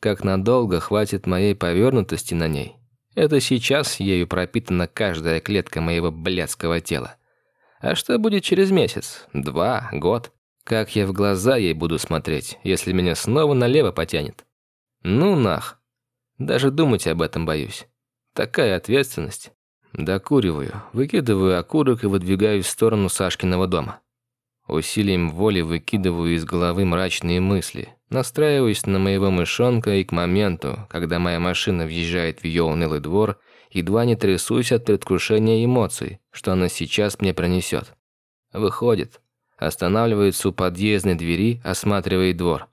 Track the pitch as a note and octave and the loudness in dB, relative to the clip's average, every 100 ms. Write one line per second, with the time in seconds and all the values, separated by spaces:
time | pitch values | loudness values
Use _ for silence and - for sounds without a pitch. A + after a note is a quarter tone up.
0 | A2 G2 G#2 F#2+ G2 B2+ A#2 F2 - G#2 | -2 0 0 0 2 2 2 0 0 0
1 | G#2+ G2 - F2+ G2+ G2+ F2 E2+ A#2+ C3 | 0 -2 -2 0 2 0 0 2 4 2
2 | F#2+ D#2+ - E2+ E2 D2 C#2+ - _ _ | 0 -4 -4 -2 -2 -2 -6 -12 _ _
3 | _ - D#3 D3+ B2 B2+ A#2 C#3 D3+ - | _ 0 2 2 2 0 2 0 0 -2
4 | G2 F#2 F2 F2+ F2+ A#2 - F2+ F2 - | 0 0 0 -2 -2 -4 -2 -2 -2 -2
5 | G#2+ E2 D#2+ E2 - G2+ F2 - E2 E2+ | -2 -2 -2 -2 0 -2 -2 -4 -2 0
6 | E2+ D#2+ E2+ F2+ D#2 - E2 E2+ - D2 | -2 -4 -4 -2 -4 -4 -2 -4 -2 -6
7 | A#1+ - _ _ _ _ _ _ - - | -6 -16 _ _ _ _ _ _ -4 -4
8 | - A#3+ A3 G3+ - F#3 F#3+ F#3+ G#2+ - | 0 0 2 0 0 2 4 4 2 -2
9 | - - - C#2+ C#2 C#2 F#2 A#2 A#2+ C#2+ | -10 -14 -8 -6 -4 0 0 0 -4 -2
10 | E2+ A#2+ A#2+ _ _ _ - A2+ G#2+ - | 0 0 -4 _ _ _ -4 -2 0 0
11 | G2 F#2+ G2+ F#2+ G#2 C3 F#2+ D#2 E2 D#2+ | 0 2 0 2 2 2 2 0 -2 -2
12 | - D#2+ D#2 D#2 - - - F#2 - F#2 | -2 -4 -2 -4 -6 -10 -2 -2 0 0
13 | F2+ E2 - C3 D3+ C3+ A#2+ C#3 A#2+ F2+ | 0 0 0 2 2 2 4 4 2 0
14 | E2 E2 D2 - - _ _ _ _ _ | -2 -2 -4 -10 -20 _ _ _ _ _
15 | E2+ G#2 F3+ F3+ A2+ D#2+ - - _ _ | 0 2 4 4 2 0 -6 -16 _ _
16 | _ _ _ _ C3 B2 C3+ C#3 D#3+ G#2+ | _ _ _ _ -2 2 2 2 2 2
17 | - E2 D#2+ - D#2+ D#2 C#2+ - - _ | 0 -2 -2 -2 -2 -2 -4 -10 -18 _
18 | _ _ _ - A#2+ - B2+ F#2 - B2+ | _ _ _ -6 -4 0 0 0 0 0
19 | C3 - D#2 - - _ _ _ _ - | 0 -4 -8 -10 -18 _ _ _ _ -8
20 | D2+ F#2+ - C#3+ G2+ D2+ C#2 G#2 - A2 | -4 -4 2 2 2 -2 -6 -10 -10 -4
21 | C#3 G#3 B2+ G2+ F#2+ F2+ E2+ D#3 C#3 A#2 | -2 0 0 2 4 2 0 0 2 2
22 | G#2 G2 F2+ F#2+ G#2+ G#2 F2+ - A2+ A2 | 0 -2 0 2 2 2 -2 0 2 2
23 | F#2+ - F#2 - F#2 F2+ F#2 F2+ - - | 0 0 -2 -2 0 0 0 0 -4 -10
24 | _ _ _ _ _ _ _ D#2 D#2+ - | _ _ _ _ _ _ _ -4 -2 0
25 | G2+ F#2 E2+ D#2 G#2+ G2 E2 E2 - A2 | 2 2 0 0 0 2 0 -4 -2 -2
26 | F#2 E2+ E2+ E2 D#2+ F2 F2 F2 G2 F2 | 0 0 0 -2 -2 -2 0 2 0 0
27 | F#2 - E2+ F2 F#2 G2 F2 - - - | -2 -4 -2 0 2 0 -2 -10 -14 -16
28 | _ B2 C3 - D3+ C#3+ B2 G2+ - F#2+ | _ -4 -4 0 2 4 2 0 0 2
29 | F#2+ G2 G2 F#2 E2+ - B2 B2 A2+ G2 | 2 2 2 2 0 2 2 2 2 0
30 | F#2+ E2+ F2 F#2 G#2 E2+ C#2+ C2 G#2 - | 0 -2 0 2 0 -2 -6 -8 -8 -6
31 | E2+ E2+ F2 E2+ F2 F2 - F#2 D#2+ E2 | -2 0 0 0 -2 -2 -2 -2 -2 -4
32 | E2+ F2+ E2+ D#2+ E2+ E2 E2 D#2 E2 D2+ | -2 -2 -2 -4 -4 0 0 0 0 -2
33 | D2 F#2 G#2+ - _ - _ F#2 E2+ G#2+ | -2 0 0 -2 _ -20 _ -6 0 2
34 | A#2+ A2+ G2+ F2+ - A#2+ A#2 A#2 - G2+ | 2 2 2 0 0 0 2 0 2 0
35 | - F2+ - G#2+ A2 A2+ A#2 B2+ G2 - | 2 -2 2 2 4 4 4 2 0 -2
36 | G2+ G2 _ - - F#2 F2+ - D#2+ - | -8 -10 _ -10 -2 0 0 -2 -4 0
37 | G#2 - G2 F2 F2 F2+ - C#2 - - | 0 0 -2 0 0 0 0 -4 -6 -18
38 | _ _ _ _ _ - G#2 - A#2+ G#2+ | _ _ _ _ _ -2 -2 0 0 0
39 | C#2 - _ _ _ _ D#2 - F2 G#2 | -2 -10 _ _ _ _ -6 -2 0 2
40 | A2+ G#2+ G2+ F2+ G2 F2 F#2 F2 G#2 G#2 | 2 4 2 2 -2 0 -4 0 0 2
41 | F2+ E2+ E2 E2+ G#2+ A#2 A#2+ F#2 - G2+ | 2 0 0 2 2 0 -4 -4 0 0
42 | F2+ F#2 F#2 E2+ F2 D#2 - | 0 0 2 0 0 -2 -6